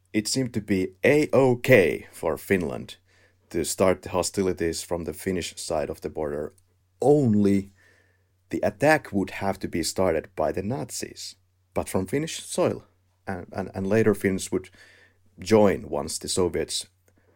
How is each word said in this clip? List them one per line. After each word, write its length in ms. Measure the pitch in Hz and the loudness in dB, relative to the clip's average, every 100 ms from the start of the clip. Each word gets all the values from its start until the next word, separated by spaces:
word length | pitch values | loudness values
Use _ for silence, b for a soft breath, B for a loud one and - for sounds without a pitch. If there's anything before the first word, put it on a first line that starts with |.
| _ | _
it 160 | 107 104 | -4 -2
seemed 240 | 135 127 | -2 -2
to 80 | 113 | -4
be 320 | - 98 92 - | -2 -2 -2 0
A-okay 1040 | 117 147 151 120 135 120 123 123 82 52 - | 4 4 4 4 4 2 6 6 6 2 -8
for 240 | - 85 71 | -6 -4 -4
Finland 580 | - 98 80 57 60 - b b b b _ | 0 0 0 -6 -10 -18 b b b b _
to 160 | 85 73 | -6 -4
start 380 | - 95 90 | 2 2 2
the 60 | - | -2
hostilities 720 | 92 85 - 92 87 85 80 | -4 -2 -2 -2 0 -4 -4
from 200 | - 85 | -6 -6
the 100 | 80 | -6
Finnish 400 | 80 - 92 80 - | -8 -4 -4 -6 -10
side 320 | - 80 71 | -6 -4 -4
of 100 | 80 | -6
the 100 | 76 | -10
border. 440 | 73 73 73 76 _ _ _ _ - | -6 -6 -6 -8 _ _ _ _ -2
Only 720 | 123 147 131 104 101 98 95 b b b b b b b - | 2 4 4 4 4 2 0 b b b b b b b -10
the 120 | - | -4
attack 500 | 92 - 143 156 - | -2 0 2 2 0
would 180 | 98 92 | -4 -4
have 300 | - 98 95 | -4 -4 -4
to 80 | 82 | -4
be 160 | 87 | -4
started 460 | 80 - 92 78 - - | -4 0 2 0 -2 -4
by 180 | 76 | -2
the 100 | 76 | -2
Nazis, 720 | 95 139 127 - - - - - _ _ _ | -4 -6 -8 -10 -12 -12 -16 -18 _ _ _
but 160 | - 87 | -6 -4
from 180 | - 95 | -4 -2
Finnish 360 | 139 160 - | -4 -4 -8
soil. 420 | - - 151 - - _ _ _ - | -8 -2 -2 -2 -10 _ _ _ -10
And, 200 | 92 - | -10 -8
and, 180 | - 92 98 | -8 -8 -4
and 120 | 95 | 0
later 260 | 110 107 | 4 4
Finns 380 | 98 98 95 - | 4 2 -2 -4
would 160 | - - b b b b b b - | -6 -6 b b b b b b -10
join 520 | - 107 104 80 71 | 4 6 6 4 -4
once 280 | 76 73 - | -6 -6 -8
the 120 | - | -6
Soviets 580 | - 90 82 78 - - _ _ _ _ | -2 0 0 -4 -6 -10 _ _ _ _